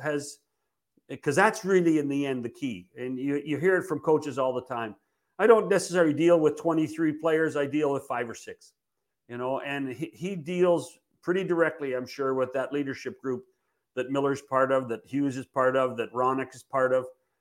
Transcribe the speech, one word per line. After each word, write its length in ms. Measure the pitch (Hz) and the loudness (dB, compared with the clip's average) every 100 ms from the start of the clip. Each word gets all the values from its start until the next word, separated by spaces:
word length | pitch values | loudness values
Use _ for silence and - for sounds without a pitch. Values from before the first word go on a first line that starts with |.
has, 360 | 143 147 139 - _ _ _ _ _ _ - 135 | -6 -4 -6 -14 _ _ _ _ _ _ -14 -6
'cause 140 | 151 143 | 0 2
that's 280 | 202 - | 2 2
really 340 | 185 185 170 156 | 2 2 4 2
in 100 | 139 | 0
the 180 | 139 139 | -2 -2
end 180 | 127 | -4
the 60 | 120 | -6
key. 380 | - 135 95 90 123 | -8 -8 -8 -12 -12
And 220 | 127 127 | -8 -6
you, 220 | 139 143 | -4 -4
you 140 | 147 139 | -2 0
hear 180 | 180 180 | 2 2
it 100 | 175 | 0
from 140 | 151 | -2
coaches 380 | 165 151 147 131 | 2 2 0 -2
all 160 | 131 | -2
the 100 | 123 | -2
time. 320 | - 120 113 - _ _ _ - | -6 -6 -8 -10 _ _ _ 2
"I 80 | 214 | 6
don't 220 | 220 180 | 6 4
necessarily 460 | 190 180 180 160 | 0 0 2 2
deal 260 | 143 170 170 | 4 6 6
with 160 | 151 151 | 4 2
twenty-three 560 | 170 160 156 156 160 151 | 0 0 0 0 -2 0
players. 360 | 165 160 160 147 | 0 2 2 -2
I 100 | 143 | -2
deal 260 | 147 143 | 0 0
with 120 | 139 - | -2 -4
five 200 | 123 117 | -6 -6
or 60 | |
six," 380 | 107 - - - _ _ _ _ _ - | -10 -16 -18 -20 _ _ _ _ _ -14
you 80 | 120 | -8
know, 240 | 131 135 | -4 -4
and 320 | 139 143 135 | -4 -6 -6
he, 180 | 120 160 | -8 -10
he 200 | - 180 | -8 -8
deals 640 | 190 143 180 180 165 131 - _ _ | -8 -4 2 4 2 -2 -16 _ _
pretty 220 | - 185 | -2 -2
directly, 500 | 170 170 160 156 139 | 0 2 2 0 -4
I'm 120 | 127 127 | -4 -6
sure, 280 | - 135 | -4 -2
with 180 | 131 127 | 0 0
that 180 | 131 131 | -2 -2
leadership 480 | 143 135 131 127 - | -4 -4 -6 -10 -8
group 240 | 131 127 - _ _ _ _ | -6 -6 -8 _ _ _ _
that 160 | 127 127 | -8 -4
Miller's 320 | 139 139 135 | 0 0 -2
part 300 | - 131 131 | -2 2 4
of, 180 | 135 123 | 2 0
that 100 | 113 - | -6 -6
Hughes 320 | 139 143 131 | -2 -2 -2
is 80 | 127 | -4
part 280 | 135 127 | 0 2
of, 220 | 131 131 120 | 4 2 -2
that 160 | 110 | -4
Roenick 420 | 117 127 131 131 | 0 2 2 -2
is 80 | 131 | -10
part 300 | - 135 127 | -6 0 2
of. 140 | 131 127 - _ _ | 2 -2 -10 _ _